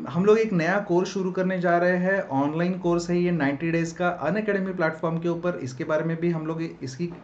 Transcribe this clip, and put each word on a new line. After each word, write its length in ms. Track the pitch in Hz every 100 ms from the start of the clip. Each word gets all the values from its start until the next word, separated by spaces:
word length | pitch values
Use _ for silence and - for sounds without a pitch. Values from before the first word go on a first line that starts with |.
| 156
हम 160 | 165 202
लोग 140 | 220
एक 140 | 220
नया 260 | 180 160 202
कोर्स 300 | 202 175 185
शुरू 220 | 196 185
करने 280 | 185 185 185
जा 180 | 175 170
रहे 200 | 180 180
हैं, 240 | 185 196
ऑनलाइन 560 | - 135 143 160 175 185
कोर्स 320 | 175 170 170
है 100 | 175
ये 120 | 180
नाइंटी 400 | 170 139 139 165
डेज 200 | 165 165
का। 180 | - 175
अनअकैडमी 640 | - 147 214 214 202 190
प्लेटफॉर्म 460 | 180 160 160 170 165
के 100 | 170
ऊपर 260 | 170 175 175
इसके 280 | 131 -
बारे 200 | 156 156
में 160 | 165 165
भी 100 | 175
हम 180 | 160 156
लोग 140 | 165
इसकी, 480 | 165 - 135 - 175 170